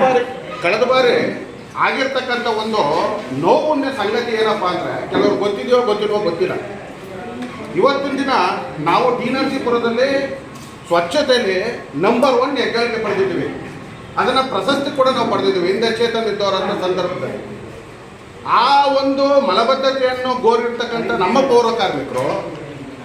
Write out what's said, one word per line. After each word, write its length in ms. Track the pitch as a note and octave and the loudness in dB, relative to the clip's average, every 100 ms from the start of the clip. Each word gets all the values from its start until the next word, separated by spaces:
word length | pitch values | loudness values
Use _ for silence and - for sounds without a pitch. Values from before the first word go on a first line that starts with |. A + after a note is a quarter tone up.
ಬಾರಿ, 240 | C4 A#3+ - - - - | 4 4 0 -6 -10 -4
ಕಳೆದ 200 | E3+ A3 | 0 2
ಬಾರಿ 640 | A#3+ C4 B3 D#3+ - - - - - C3+ | 4 4 4 2 0 -4 -10 -14 -12 -2
ಆಗಿರ್ತಕ್ಕಂಥ 720 | F3+ A#3+ C4 C4+ A#3+ A#3+ A#3 | 0 0 -2 -2 -2 -2 -2
ಒಂದು 360 | A3 A3 A3 D3 E3+ G#3 G#3+ - C3+ | -2 0 0 0 0 0 -2 -6 0
ನೋವಿನ 500 | E3+ D4 D#4 C#4+ - | 2 4 4 0 0
ಸಂಗತಿ 420 | G#3+ G3+ A#3+ A#3 | -2 -2 -2 -2
ಏನಪ್ಪಾ 360 | A3 G#3+ G3+ F3+ | 0 0 0 -2
ಅಂದ್ರೆ, 420 | E3+ - - - | -2 -4 -6 -2
ಕೆಲವ್ರು 260 | F#3+ G3+ G3 | 2 2 2
ಗೊತ್ತಿದೆಯೋ 460 | G3+ - A#3+ B3 | 0 -2 2 2
ಗೊತ್ತಿಲ್ವೋ 360 | G#3+ G#3 G#3 G#3 | 4 0 0 0
ಗೊತ್ತಿಲ್ಲ, 360 | E3+ E3 F3+ A#2 - - - - - F#3 A3+ A#3+ B3 - G#3+ D3+ | 0 0 -2 -2 -6 -10 -14 -14 -14 -12 -10 -10 -10 -10 -6 2
ಇವತ್ತಿನ 420 | B3+ C4+ C#4 C#4 | 2 2 -2 -2
ದಿನ 120 | C4+ A#3 F3+ G3 - D#3 | 0 2 0 -2 -8 -4
ನಾವು 400 | D3+ G3 B3 A#3+ | 0 2 2 0
ಟಿ 120 | A#3+ | -2
ನರಸೀಪುರದಲ್ಲಿ 1080 | C4+ C4 C4+ A#3+ A#3 A#3 A#3 C#4 C#4 C#4 - - - - - - | -2 -2 -2 0 0 0 0 2 0 -2 -8 -12 -16 -16 -16 -2
ಸ್ವಚ್ಛತೆಯಲ್ಲಿ 720 | E3+ E3+ D4 C4 B3 G3+ F#3 A3 A3 - C#3 | 0 2 0 2 2 2 0 -2 -6 -8 0
ನಂಬರ್ 300 | G3 B3 C4+ | 2 4 4
ಒನ್ 260 | A#3+ C#4 C4+ | 4 2 0
ಹೆಗ್ಗಳಿಕೆ 460 | G#3+ A3+ A#3 A3 | -2 0 -2 -2
ಪಡೆದಿದ್ದೀವಿ. 440 | G#3 F#3 F#3+ C#3 - - - - - - - E3+ | -2 0 0 -2 -4 -6 -10 -12 -14 -16 -8 -2
ಅದನ್ನ 220 | G#3 B3+ | 2 2
ಪ್ರಶಸ್ತಿ 560 | C4 G3+ F#3+ C#4 C#4+ C4+ | 0 0 0 0 0 2
ಕೂಡ 120 | C4 | 2
ನಾವು 220 | B3+ A3+ | 2 0
ಪಡೆದಿದ್ದೀವಿ 380 | F#3+ F#3+ F#3 F3 | 0 2 2 0
ಹಿಂದೆ 220 | A3 A3+ A3 | 2 0 0
ಚೇತನ್ 260 | A#3 A3+ | 0 0
ಇದ್ದವರ 300 | A3 G3+ G3 F#3+ G3 F#3+ | -2 0 0 0 -2 -2
ಸಂದರ್ಭದಲ್ಲಿ. 580 | F#3 F#3 F3+ - B2 - - G2+ - - - - - - - - C#3 | -2 -2 -2 -4 -6 -8 -10 -12 -14 -16 -18 -18 -18 -20 -20 -12 2
ಆ 400 | F#3 C4 C#4 C#4 | 4 6 6 6
ಒಂದು 540 | C4+ C#4 C#4 C#4 C#4 | 4 2 2 4 4
ಮಲಬದ್ಧತೆಯನ್ನು 920 | - G3+ A#3 C4+ C4+ C4+ B3+ B3+ B3+ | 4 2 2 2 2 2 0 0 -2
ಗೋರಿರ್ತಕ್ಕಂಥ 760 | B3 A3+ A#3 A#3+ - A#3 A#3 - | 2 4 4 2 -2 -4 -4 -2
ನಮ್ಮ 300 | F#3 G3 C4 | 0 2 4
ಪೌರ 340 | C4+ A#3+ A3+ | 6 6 4
ಕಾರ್ಮಿಕರು 540 | A3+ F#3+ D3 - B2 - D3 - - - - - - | 2 0 -2 -4 -2 -2 -2 -6 -10 -12 -12 -14 -14